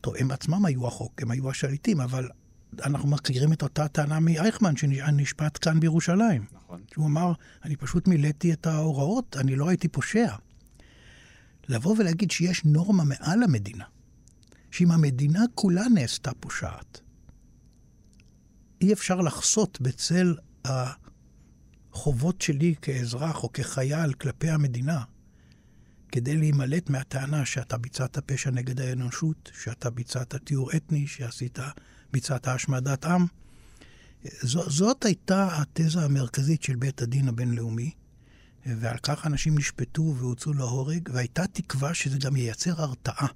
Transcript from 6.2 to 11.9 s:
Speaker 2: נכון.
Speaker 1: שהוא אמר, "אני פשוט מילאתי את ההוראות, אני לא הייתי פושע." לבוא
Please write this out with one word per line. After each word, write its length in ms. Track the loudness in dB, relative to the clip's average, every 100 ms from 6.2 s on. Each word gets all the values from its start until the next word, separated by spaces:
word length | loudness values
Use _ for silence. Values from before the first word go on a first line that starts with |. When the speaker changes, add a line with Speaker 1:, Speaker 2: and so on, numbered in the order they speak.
| 4 2 -2
Speaker 2:
נכון. 280 | -14 -18 -18 -16
Speaker 1:
שהוא 140 | -2 0
אמר, 260 | 2 2 0 -6 -16
"אני 120 | -8 -8
פשוט 320 | -2 0 4
מילאתי 440 | 4 4 2 0
את 140 | 0 0
ההוראות, 680 | 0 0 0 2 0 -2 -2
אני 160 | 0 2
לא 120 | 2
הייתי 200 | 2 0
פושע." 460 | -2 0 2 2 -2 -14 -20 -20 -20 -20 -20 -20 -20 -20 -20 -20 _ -6
לבוא 280 | -2 2